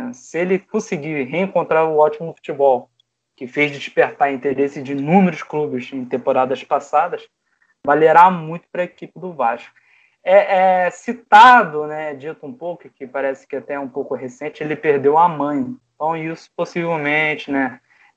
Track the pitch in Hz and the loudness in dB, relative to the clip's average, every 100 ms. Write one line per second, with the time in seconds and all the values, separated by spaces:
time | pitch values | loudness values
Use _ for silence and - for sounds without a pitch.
0 | 123 123 - 160 180 185 - 214 214 180 | -10 -14 -10 -6 -2 -2 -4 -8 -6 -8
1 | 147 151 127 156 190 185 160 160 160 156 | -6 -6 -4 -4 -4 -2 0 0 2 2
2 | 151 151 165 156 - 147 139 127 123 _ | 2 0 -10 -12 -10 0 2 2 -2 _
3 | _ _ _ _ 127 147 147 143 - - | _ _ _ _ -10 -4 -4 -4 -6 -2
4 | 139 - 143 135 143 131 139 151 135 143 | -2 0 -4 -2 -4 -2 -4 -4 -8 -6
5 | 139 185 185 156 - 151 147 127 123 135 | 2 4 4 0 -8 -6 -6 -6 -10 -10
6 | 123 127 131 127 127 131 - 143 - 147 | -8 -4 -2 0 0 -4 -4 -6 -2 -2
7 | 175 160 - _ _ _ _ _ 139 147 | -2 -4 -12 _ _ _ _ _ 0 4
8 | 160 160 180 180 156 170 - 180 180 - | 6 8 6 6 -4 -12 -10 -6 -6 -8
9 | 165 - 180 160 120 117 - _ _ _ | -20 -16 -12 -4 -2 -4 -8 _ _ _
10 | _ _ - 196 - 190 190 185 180 - | _ _ 2 4 4 2 2 2 0 -4
11 | - 240 _ 208 247 247 185 151 151 151 | -10 -10 _ 8 10 8 4 -2 -8 -8
12 | 156 139 143 156 147 123 170 170 135 _ | -10 -10 -12 -14 -14 -12 -12 -12 -16 _
13 | 131 139 135 135 _ 139 139 143 135 131 | -12 -6 -6 -6 _ -12 -8 -10 -8 -8
14 | 131 123 127 - 151 - 151 151 160 143 | -8 -8 -10 -12 -12 -10 -8 -4 0 2
15 | 135 151 170 151 143 147 123 - _ - | 2 4 4 2 -4 -2 -4 -8 _ -8
16 | 151 165 160 165 - - 170 180 170 160 | -6 -4 -6 -10 -12 -8 -6 -4 -4 -2
17 | 147 151 156 151 - 139 135 123 _ _ | -2 -2 -2 -4 -4 -4 -4 -6 _ _
18 | _ | _